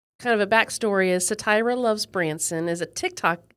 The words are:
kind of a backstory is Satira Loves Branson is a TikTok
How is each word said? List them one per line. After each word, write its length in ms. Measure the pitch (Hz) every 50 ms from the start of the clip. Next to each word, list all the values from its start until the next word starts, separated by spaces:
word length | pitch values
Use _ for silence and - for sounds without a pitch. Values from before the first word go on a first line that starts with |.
| _ _ _ -
kind 220 | - 240 233 208
of 60 | 202
a 40 | 196 220
backstory 540 | 226 220 - - - 233 214 202 190 190 185
is 200 | 180 180 180 -
Satira 480 | 214 214 - 220 214 214 226 240 247
Loves 280 | 254 247 226 214 214 -
Branson 600 | - - 190 170 156 151 160 - - 170 160 165 170
is 120 | 170 175
a 60 | 170
TikTok 540 | - - - - 370 359 - - 175 170 170 - _ _